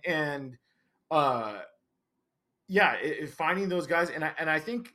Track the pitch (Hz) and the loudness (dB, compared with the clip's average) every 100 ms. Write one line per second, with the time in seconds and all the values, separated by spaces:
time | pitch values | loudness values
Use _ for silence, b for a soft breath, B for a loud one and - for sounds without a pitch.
0 | 175 160 151 143 135 123 _ _ _ _ | -2 0 0 -2 -8 -14 _ _ _ _
1 | _ 160 143 123 110 101 - _ _ _ | _ 2 4 2 -2 -8 -12 _ _ _
2 | _ _ _ _ _ _ - 190 185 110 | _ _ _ _ _ _ -2 4 4 4
3 | 131 123 147 - 160 180 196 180 160 170 | -2 -4 -6 -4 -2 0 0 -2 0 0
4 | 175 156 156 - 160 156 156 240 233 | 0 -2 -4 -2 0 0 0 -6 -8